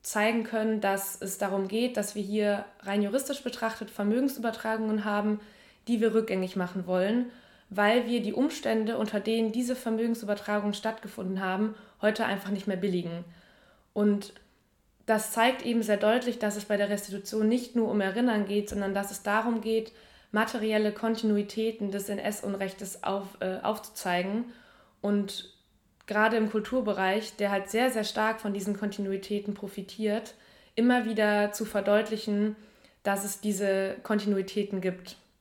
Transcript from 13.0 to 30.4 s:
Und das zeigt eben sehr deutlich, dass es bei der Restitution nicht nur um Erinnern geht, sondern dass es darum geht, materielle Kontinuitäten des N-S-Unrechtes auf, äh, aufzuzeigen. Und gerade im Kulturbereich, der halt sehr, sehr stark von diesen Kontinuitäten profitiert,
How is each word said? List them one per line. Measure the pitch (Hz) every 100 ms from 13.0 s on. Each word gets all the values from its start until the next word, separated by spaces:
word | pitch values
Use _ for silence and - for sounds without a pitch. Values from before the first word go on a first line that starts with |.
| 170 170 175 - - - _ _ _
Und | - 208 202 - - _ _ _ _ _ _ -
das | 220 214
zeigt | - 233 254 -
eben | 233
sehr | 208 202
deutlich, | 208 240 240 220
dass | 208 208
es |
bei | - 202
der | 202
Restitution | 202 - 190 - 214 214
nicht | 247 240 240
nur | 220
um | 208
Erinnern | 190 196 247 214 196
geht, | 208 202
sondern | 202 196
dass | 196 196
es | -
darum | - 208 226 233
geht, | 220 220 220 - - - _
materielle | 208 220 240 220 214 214
Kontinuitäten | 208 226 220 220 208 202 - 220 220 202
des | 202 202
N-S-Unrechtes | 202 - 208 202 196 190 - 190 -
auf, | - 196 190 -
äh, | 185 185
aufzuzeigen. | - 208 - - 185 175 185 208 240 - - - - _
Und | 202 202 196 - - - _ _ _ _ -
gerade | 208 220 226
im | 214
Kulturbereich, | 214 208 254 214 190 190 208 214 -
der | 202
halt | 196 196
sehr, | 220 254
sehr | 220 214
stark | - 214 220
von | 208
diesen | 196 196 202
Kontinuitäten | 208 196 196 196 196 208 202
profitiert, | 196 196 202 190 - 214 214 214 -